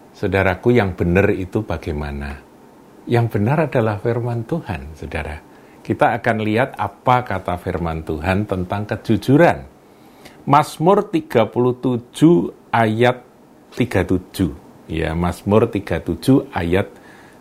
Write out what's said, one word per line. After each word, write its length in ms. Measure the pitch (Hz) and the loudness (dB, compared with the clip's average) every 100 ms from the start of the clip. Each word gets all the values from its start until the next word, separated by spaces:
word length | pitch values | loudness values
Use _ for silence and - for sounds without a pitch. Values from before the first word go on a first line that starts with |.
| - | -20
saudaraku, 560 | - 101 95 95 90 120 | -8 -2 0 2 2 2
yang 240 | 123 98 | 2 2
benar 400 | 87 87 87 101 | 0 2 4 2
itu 320 | 92 92 110 107 | 0 -4 -6 -4
bagaimana? 720 | 85 - 76 73 71 71 71 - - - - - - | -6 -6 -6 -8 -8 -10 -12 -16 -20 -20 -20 -20 -18
Yang 220 | - 117 117 113 | -2 0 2 0
benar 320 | 104 156 151 | 0 0 0
adalah 300 | 131 110 104 | 0 0 -2
firman 480 | 120 117 120 120 110 | -2 -4 -4 -6 -4
Tuhan, 480 | 165 - 80 71 78 | -6 -6 -8 -10 -14
saudara. 400 | 73 80 76 76 - - - - | -10 -8 -8 -10 -14 -20 -20 -14
Kita 320 | - 110 143 113 | -6 0 0 0
akan 200 | 123 110 | -2 -2
lihat 400 | 107 107 135 - | 0 0 -2 -4
apa 400 | 104 - - 123 | -8 -4 0 0
kata 400 | 123 95 90 87 | 0 -6 -4 -6
firman 400 | - 87 85 80 78 | -4 -4 -4 -6 -6
Tuhan 420 | 78 85 95 107 | -4 -2 -2 -2
tentang 400 | 92 90 101 104 | -4 -4 -6 -6
kejujuran. 840 | 107 - 107 - 139 165 80 67 - _ - - - - - - | -6 -2 -2 2 4 4 2 -6 -20 _ -20 -20 -20 -20 -14 2
Mazmur 640 | 143 151 - 160 202 202 | 2 2 0 2 2 2
tiga 360 | 165 156 117 110 | -4 0 2 2
puluh 280 | - 123 123 | 2 0 0
tujuh 880 | 135 123 - - 151 170 - - - | -2 -4 -6 4 6 6 2 -6 -2
ayat 480 | 117 113 110 120 123 - _ - - - - | 2 2 4 2 2 -6 _ -20 -20 -14 -4
tiga 280 | 127 101 | -2 0
tujuh. 480 | 85 90 - - 87 69 - - - | 0 -2 -2 -2 -2 -2 -16 -20 -10
Ya, 240 | 80 80 | -6 -4
Mazmur 560 | 82 87 82 - 104 113 | -2 -2 -4 2 4 4
tiga 320 | 104 - 85 | 0 -4 -4
tujuh 520 | - 82 - 135 - | -4 -2 2 2 2
ayat 360 | 101 85 92 104 - - - - - | -4 0 0 -2 -8 -20 -20 -20 -20